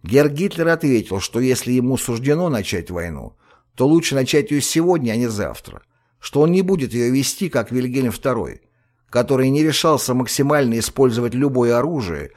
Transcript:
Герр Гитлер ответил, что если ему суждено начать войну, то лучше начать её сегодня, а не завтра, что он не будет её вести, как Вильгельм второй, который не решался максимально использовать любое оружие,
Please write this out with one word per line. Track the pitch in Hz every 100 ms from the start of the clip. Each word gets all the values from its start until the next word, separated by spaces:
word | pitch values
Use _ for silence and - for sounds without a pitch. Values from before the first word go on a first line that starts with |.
Герр | 82 127 147
Гитлер | 143 196 165 165
ответил, | 165 151 120 95 98
что | - 113
если | 131 127 120
ему | 127 123 131
суждено | - 117 131 151 180
начать | 123 98 95 82
войну, | 87 87 73 55 _ _ _ _ -
то | 131
лучше | 165 165 135
начать | 131 151 143
её | 147
сегодня, | - 160 175 170 120
а | 113
не | 120
завтра, | 104 80 - - - _ _ _ _
что | - 143
он | 156
не | 185
будет | 190 190 123
её | 117 120
вести, | 131 135 - 180
как | 123 110
Вильгельм | 123 127 131 123
второй, | 113 135 117 76 - _ _ _ _ _
который | 120 113 131 131
не | 143
решался | 156 147 165 147 -
максимально | 123 123 - 143 147 127 113
использовать | 104 - 131 113 120
любое | 120 143 123 120 120
оружие, | 139 160 95 76 71